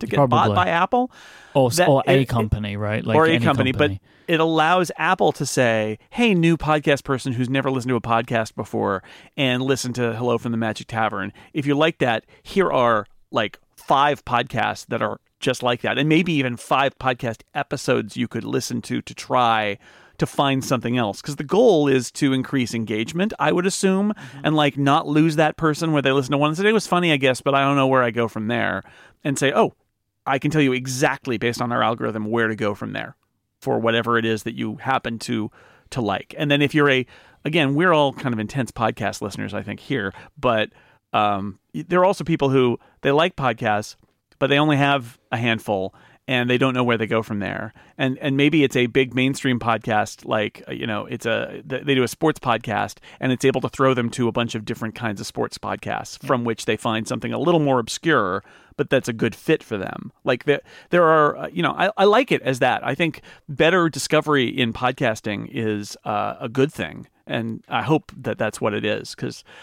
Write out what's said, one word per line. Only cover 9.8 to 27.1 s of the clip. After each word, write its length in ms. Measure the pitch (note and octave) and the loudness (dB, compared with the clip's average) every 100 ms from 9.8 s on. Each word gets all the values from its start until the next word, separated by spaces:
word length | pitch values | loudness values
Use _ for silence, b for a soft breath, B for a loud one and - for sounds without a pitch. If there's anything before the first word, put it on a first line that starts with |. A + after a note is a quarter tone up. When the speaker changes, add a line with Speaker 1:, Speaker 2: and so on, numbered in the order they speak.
| B2+ | -2
Speaker 1:
to 200 | A#2+ A#2+ | -4 -4
Hello 220 | A2+ A#2+ A#2 | -2 -2 -2
from 160 | A#2+ | -2
the 60 | A2+ | -2
Magic 300 | A2 G#2 - | -4 -6 -8
Tavern. 440 | A2+ A2 G2+ G2+ B B | -4 -2 -4 -8 B B
If 100 | D#3+ | -4
you 100 | C#3 | 0
like 240 | C#3+ D#3+ - | 2 0 0
that, 280 | B2+ A2+ - b | 0 -2 -6 b
here 280 | - G3 F3 | -4 -2 0
are, 360 | C3+ A#2+ A2 G#2 _ _ | 2 2 2 -2 _ _
like, 280 | B2 G#2+ - _ - | -4 -4 -6 _ -10
five 480 | - C#3 D3 C#3 - | 0 4 4 0 -2
podcasts 580 | B2 C3+ A2 G#2+ G#2+ - | -2 -2 -2 -2 -4 -6
that 120 | A#2 | -4
are 180 | G#2+ - _ _ | -4 -6 _ _
just 220 | C3 B2 | -4 0
like 180 | B2 B2 | 0 0
that, 160 | G#2+ A2+ | -2 0
and 100 | D3+ | 2
maybe 280 | D#3+ E3+ | 2 2
even 240 | D3 B2+ A#2+ | 0 -2 -6
five 400 | - C3+ C3+ - | -2 0 0 -2
podcast 420 | C3 B2+ A#2+ A2 _ | -4 -2 -6 -8 _
episodes 600 | C#3+ - C#3 - A#2+ A2 B2+ | -10 -6 -4 -2 -2 -2 -6
you 100 | A#2 | -6
could 160 | A#2 | -6
listen 380 | A2 C3 - A#2+ | -4 -4 -4 -6
to 180 | - B2 | -6 -8
to 140 | - | -8
try 640 | - - B2+ A#2+ A2 G#2 G2+ B B B - | -14 -2 2 2 2 -2 -6 B B B -6
to 80 | D#3+ | -2
find 360 | - C#3 C3+ | 0 2 0
something 320 | - B2+ A#2+ B2 | 0 -2 0 -2
else." 240 | G#2+ F#2+ | -2 -4
'Cause 140 | - C#3 | -10 -10
the 60 | |
goal 440 | C#3 F#3+ B3 E3 C#3+ | -2 4 6 6 4
is 240 | C3 A#2 | 2 0
to 200 | - C#3+ | -2 0
increase 400 | C3 - C#3 A#2 | 0 0 -2 -2
engagement, 600 | A#2 G#2+ A2 A#2 E3 G#3+ - | -2 -2 -2 -2 -2 -2 0
I 100 | D3+ | 0
would 160 | F3 F3 | 2 0
assume, 460 | - F#3+ F#3+ G#3 | 0 2 2 0
Speaker 2:
Mm-hmm. 280 | - B2+ C#3 | -4 -12 -6
Speaker 1:
and, 100 | D3+ | 0
like, 240 | D#3 D3 C#3 | 2 2 2
not 300 | C#3 D3+ D3 | 2 2 2
lose 260 | D3+ D#3+ D3+ | 2 4 4
that 200 | D3+ - | 0 2
person 340 | D#3+ C#3+ E3 | 0 0 0
where 100 | D3+ | 2
they 100 | C3+ | 4
listen 180 | C#3 C3 | 2 2
to 60 | C#3+ | 0
one 120 | D3+ | 0
and 60 | D#3 | 2
say, 120 | G#3 | 2
"It 40 | |
was 140 | A3 - | 2 2
funny, 240 | F3 F3 | 2 2